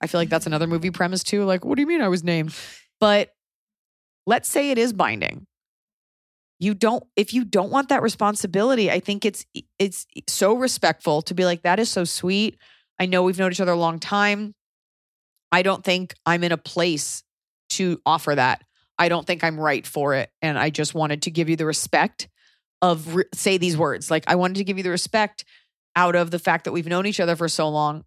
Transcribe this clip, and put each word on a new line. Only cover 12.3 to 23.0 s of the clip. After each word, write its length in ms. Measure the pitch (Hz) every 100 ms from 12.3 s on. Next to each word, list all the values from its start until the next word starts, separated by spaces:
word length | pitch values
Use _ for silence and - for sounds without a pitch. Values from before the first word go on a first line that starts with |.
| 196 214 - _ _ _ -
I 60 | 185
know 180 | 180
we've 140 | 180 180
known 120 | 185
each 100 | 180
other 100 | 180
a 60 | 170
long 200 | 165 165
time. 540 | - 202 208 202 208 - _ _ _ _ _ _ _ _ _
I 80 | 180
don't 220 | 190 190
think 300 | 190 180 185 - -
I'm 180 | 170
in 80 | 175
a 60 | 165
place 640 | - - 175 147 - - - _ _ _ -
to 300 | - - - 143
offer 300 | 160 - 143
that. 280 | 127 - _ _ _ -
I 100 | 170
don't 180 | 170 147
think 180 | 170
I'm 140 | 165 156
right 280 | 156 143 -
for 280 | 156 143 131
it. 160 | - _
And 180 | 160 139
I 100 | 147
just 240 | 147 151
wanted 280 | 160 151 147
to 80 | 175
give 160 | 165 160
you 80 | 160
the 100 | 156
respect 640 | 151 - 160 170 - - _ _ _ _ _
of 340 | 180 165